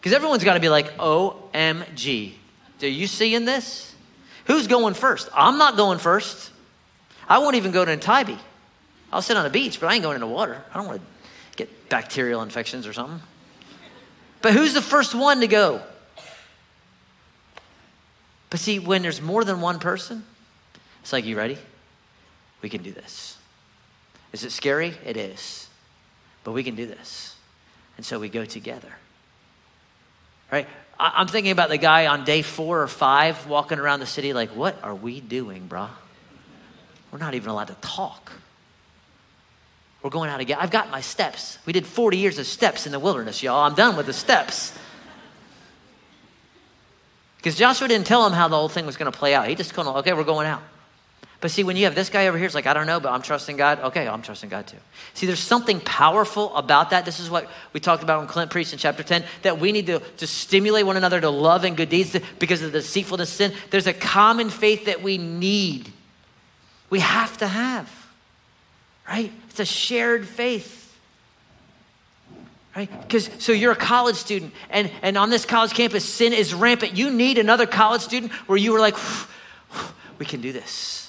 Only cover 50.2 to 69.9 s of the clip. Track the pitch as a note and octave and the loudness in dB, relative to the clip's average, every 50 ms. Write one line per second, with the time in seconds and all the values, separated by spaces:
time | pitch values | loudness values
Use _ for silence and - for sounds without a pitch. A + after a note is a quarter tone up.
50.2 | D3+ D3 D#3+ D3+ D3+ D#3 D3+ A#2+ - - _ _ _ _ _ _ _ _ _ _ | 0 0 0 0 0 -2 -4 -6 -8 -16 _ _ _ _ _ _ _ _ _ _
51.2 | - _ _ _ - E3+ D#3+ G3 G3+ F#3 F#3 F3+ G3+ F#3 D3 D#3 F#3+ - - G3+ | -20 _ _ _ -6 -4 -2 0 -2 0 2 2 2 2 2 0 -2 0 2 2
52.2 | G3 F#3+ E3 E3 F3+ F3+ D3 D3 C3 C3+ C#3+ D3+ D#3 D#3 E3 E3+ C#3+ C#3 B2 B2+ | 2 2 2 0 -2 -2 -2 -2 0 2 0 2 2 0 -2 0 0 -2 -2 -2
53.2 | B2+ - D3+ C#3+ - - D3 C#3 C#3+ D3 D3 D3 C3 C3 B2+ F3 D3 A#2 G#2+ A2+ | -2 -2 -4 -4 -4 -6 -2 2 2 2 2 2 -2 -4 -2 -2 -4 -4 -6 -8
54.2 | A#2 - G#2+ - - G2+ G2 G2+ G#2 - - G#2 _ _ _ - - - _ - | -8 -12 -14 -14 -12 -10 -10 -10 -10 -12 -18 -20 _ _ _ -20 -20 -18 _ -6
55.2 | - F#3 F3+ E3+ - - A#3 A#3+ A#3 - G3+ F3 D3+ - - - C#3+ D#3 E3 G#3+ | -4 -4 -2 -4 0 0 0 0 2 0 -2 -2 -2 -6 2 4 4 4 6 4
56.2 | G#3 - - G#3 G#3 G3 - D3 C#3 A#2+ D3+ C#3+ E3 E3 F#3+ F3+ F3 F3 E3 - | 2 0 0 -4 -4 -2 -2 -4 0 4 4 4 4 4 0 -2 -2 -2 -10 -10
57.2 | F3 E3+ E3+ E3+ - - - - - - _ D3+ - F3+ E3+ D#3+ E3 E3 D#3 D#3 | -8 -4 -4 -4 -4 -6 -18 -20 -20 -12 _ -4 0 0 0 0 2 0 0 0
58.2 | D3+ C#3 - E3+ E3+ D#3+ - F3 E3 D#3+ - C#3 - D#3 C#3 - D3+ - F3 E3+ | -2 -4 -4 -4 -4 -2 -4 -4 -4 -4 -6 -2 -2 -2 -2 -2 -2 -2 -2 -2
59.2 | E3 - - - - F#3+ E3+ D#3 D#3+ G3 G#3 G#3+ G3 E3+ F3 D#3 - - - - | -2 -4 -16 -2 0 0 0 2 0 0 0 0 0 0 -2 -2 -4 -6 -12 -10
60.2 | D#3+ D3 - - - - G3 G3 G3 G#3+ G#3+ G#3+ G#3 F#3+ F#3+ F#3+ F#3 F3+ F3+ F3 | -8 -8 -6 -8 -4 2 2 2 4 4 4 4 4 2 2 2 2 2 2 2
61.2 | D#3 D#3 C#3+ C#3+ D3 D#3+ E3+ F#3 F3 F#3 E3+ D#3 E3 D3+ D#3+ F3+ F#3+ E3 - F3+ | 2 0 0 4 6 6 6 6 4 0 0 -2 -2 2 2 2 2 2 0 -4
62.2 | - - - - - D#3 F3+ E3 D#3 D#3+ C#3+ D3+ C#3+ - - G3+ F#3+ - F#3+ F3+ | -4 -6 -6 -6 -2 -2 0 -2 -2 -4 -4 -4 -4 -2 -4 -4 -2 0 -2 -2
63.2 | F3 E3 - - G3+ G3+ G3 - - - - G3+ F#3 F#3 E3+ - - - - G3 | -2 -6 0 0 0 0 0 -6 -8 0 0 0 2 2 -2 -2 -2 2 4 6
64.2 | G#3 A3 A#3 A#3 A#3 A3 F3 - G#3+ G#3+ G#3+ G#3 G#3+ G#3 F#3+ E3 F3+ G3 F#3+ F3+ | 8 8 6 4 0 -4 -2 2 2 2 2 2 0 -4 -4 -2 -2 -4 -4 -4
65.2 | E3+ E3 E3 E3+ F3+ F#3+ G3+ G#3 G3 F3 D3 C3 A#2 - - - _ _ _ _ | -4 -8 -6 -2 -2 0 0 0 0 -2 -4 -6 -10 -14 -20 -20 _ _ _ _
66.2 | _ _ _ _ _ _ _ _ _ _ _ _ _ _ F#3+ G3 E3 - - A#3 | _ _ _ _ _ _ _ _ _ _ _ _ _ _ 0 0 2 2 2 2
67.2 | A3+ A3+ - - A3 G3 F#3+ A3 A#3+ B3+ B3+ A3 D3+ - - - - - _ _ | 0 -2 -4 -6 -4 -4 -2 -2 -4 -4 -4 -6 -8 -12 -18 -20 -20 -20 _ _
68.2 | _ _ _ _ _ _ _ _ _ _ _ _ _ _ _ _ _ - F3 G#3+ | _ _ _ _ _ _ _ _ _ _ _ _ _ _ _ _ _ -6 -4 -4
69.2 | A#3 G3 - - - - - - G#3 - - - - - | -4 -6 -8 -14 -20 -16 -6 -6 -4 -4 -2 -2 -2 0